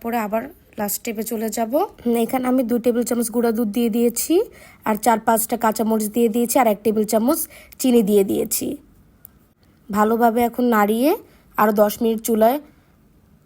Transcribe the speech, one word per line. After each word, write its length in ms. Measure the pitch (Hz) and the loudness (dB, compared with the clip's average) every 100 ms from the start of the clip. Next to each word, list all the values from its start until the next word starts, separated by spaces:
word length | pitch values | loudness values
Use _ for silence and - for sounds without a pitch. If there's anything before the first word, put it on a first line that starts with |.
পরে 140 | 233 233 | -6 -6
আবার 240 | 208 220 269 - _ - | -4 -4 -6 -14 _ -8
লাস্ট 200 | 208 - | -6 -6
স্টেপে 260 | 240 220 | -8 -8
চলে 240 | 220 226 220 | -6 -6 -6
যাব। 220 | 214 226 294 415 - 240 233 | -4 -2 -2 -2 -4 -2 0
এখানে 200 | 226 262 254 | 0 -2 0
আমি 140 | 254 | 0
দুই 180 | 233 240 | 0 0
টেবিল 240 | 247 233 233 | 0 0 0
চামচ 200 | 240 233 | -2 -2
গুঁড়া 200 | 226 233 | -2 0
দুধ 160 | 220 226 | 0 -2
দিয়ে 220 | 220 233 | -2 0
দিয়েছি 440 | 233 233 233 - 339 480 - - - | 0 0 0 0 0 0 -6 -20 -8
আর 120 | - 208 | -4 -2
চার 220 | 247 226 | 0 0
পাঁচটা 360 | 220 226 - 226 | 2 0 0 -2
কাঁচামরিচ 520 | 220 214 220 220 208 233 | -2 0 0 -2 -2 0
দিয়ে 120 | 233 | 0
দিয়েছি 280 | 233 233 285 | 2 0 2
আর 100 | 233 | 2
এক 40 | 208 | 2
টেবিল 220 | 233 214 | 0 0
চামচ 360 | 208 220 233 320 - - - - | 0 0 2 0 -4 -14 -20 -4
চিনি 220 | 262 240 | 2 4
দিয়ে 220 | 202 208 | 4 2
দিয়েছি। 420 | 196 214 - - 247 285 - _ _ _ - _ _ _ _ _ - | 2 0 -2 -4 -6 -8 -14 _ _ _ -20 _ _ _ _ _ -6
ভালোভাবে 520 | 202 214 226 233 226 233 | 0 0 2 2 2 0
এখন 160 | 233 | 0
নাড়িয়ে 460 | 247 220 202 220 285 427 - _ _ - | 2 2 2 2 0 0 -4 _ _ 0
আরও 140 | 208 | 2
দশ 220 | 214 208 - | 4 2 2
মিনিট 200 | 226 226 | -2 -2
চুলায় 360 | 226 214 220 294 - _ _ _ _ _ _ _ | -2 2 2 2 -6 _ _ _ _ _ _ _